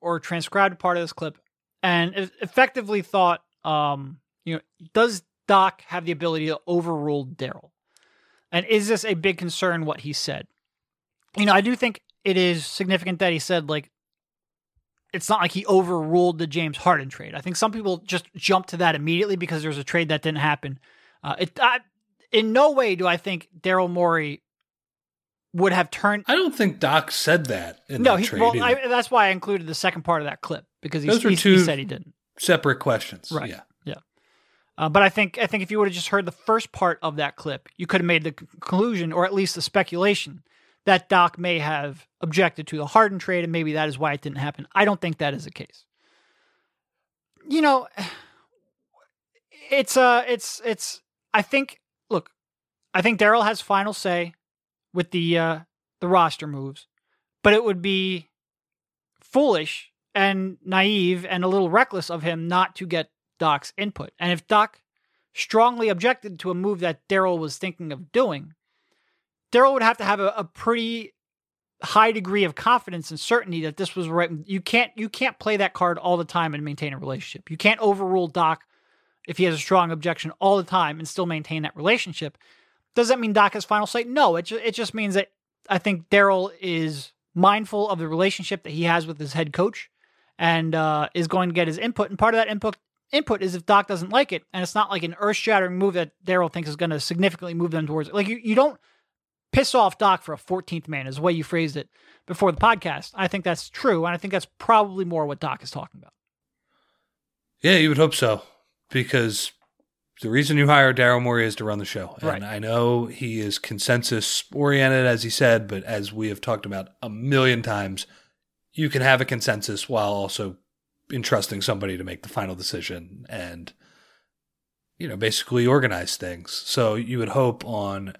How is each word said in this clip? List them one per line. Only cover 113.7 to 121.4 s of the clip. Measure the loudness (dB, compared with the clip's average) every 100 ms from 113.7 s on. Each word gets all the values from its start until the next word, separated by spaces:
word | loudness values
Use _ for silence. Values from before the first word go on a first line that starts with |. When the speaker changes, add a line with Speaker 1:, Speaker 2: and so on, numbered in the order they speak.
| -6 0 0 0 -2 -2 -4 -6 -2 2 4 4 4 2
Speaker 2:
as | 0
he | -2
said, | 2 4 4 2
but | -8
as | -6 -8 -6
we | -6 -6
have | -6
talked | -6 -6 -6
about | -10 -12 _
a | -14
million | -8 0 4 4 2
times, | -2 -4 -4 -8 -12 _ _ _ _ _ _
you | -4 -2
can | 2
have | 4 4
a | 2
consensus | -2 -2 -4 -4 -8 -4
while | -2 0
also | -2 -4 -6 -8 -10 _ _ _ _ -10
entrusting | -8 -2 -2